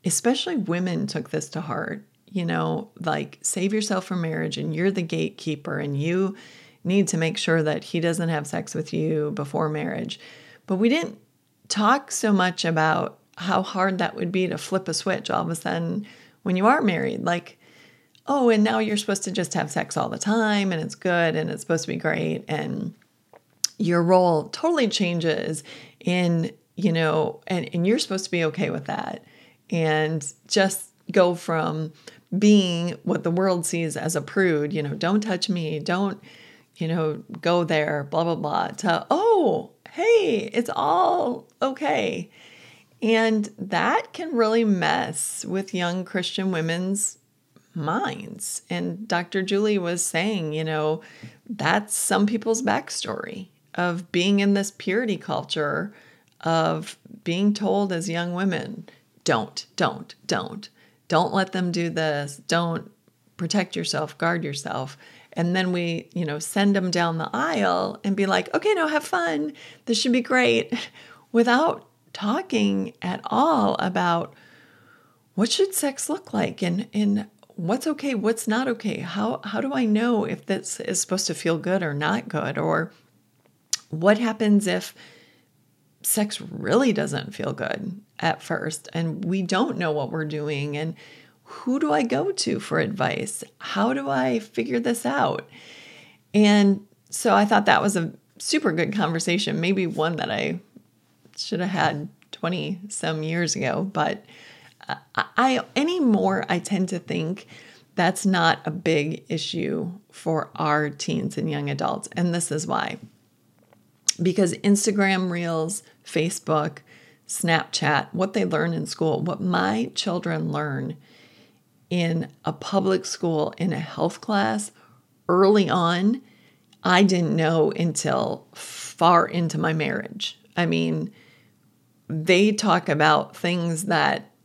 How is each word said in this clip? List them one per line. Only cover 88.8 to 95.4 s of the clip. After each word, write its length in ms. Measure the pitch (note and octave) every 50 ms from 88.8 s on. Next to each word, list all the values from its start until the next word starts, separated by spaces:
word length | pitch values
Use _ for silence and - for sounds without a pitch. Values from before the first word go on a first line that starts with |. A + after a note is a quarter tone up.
| - - -
and 300 | E3 E3 E3 D3+ E3+ -
we 180 | E3+ F#3 F#3+
don't 360 | F3+ E3+ F#3+ F#3 B3+ E4+ -
know 140 | - F3+ D#3+
what 200 | D3+ D3 C3+ -
we're 140 | - D#3+ D#3
doing? 500 | D3+ D3+ D3+ D3 D3+ D3+ C#3 C#3+ D3 C#3+
And 200 | D3 D#3 D#3+ D#3+ - - - - - - _ _ _ _
who 360 | - - - - B3+ B3+ C#4
do 120 | D#4+ D4+
I 120 | D4 D#4 B3+
go 280 | A#3 B3 C4+ E4 G4+
to 280 | F#4+ - - - - -
for 200 | - - D3+ D#3+
advice? 640 | D#3 - - - - - - - - - - - - - _ _
How 340 | - - - G3 G#3 A#3+ C4
do 160 | C#4 C#4 C#4
I 300 | C#4 C4 B3+ C4 A#3+ A3+
figure 400 | G#3 - - A#3+ A3+ - B3 A#3+
this 260 | A#3+ A#3+ A#3+ A#3 -
out? 420 | B3 C#4 C#4+ - - - -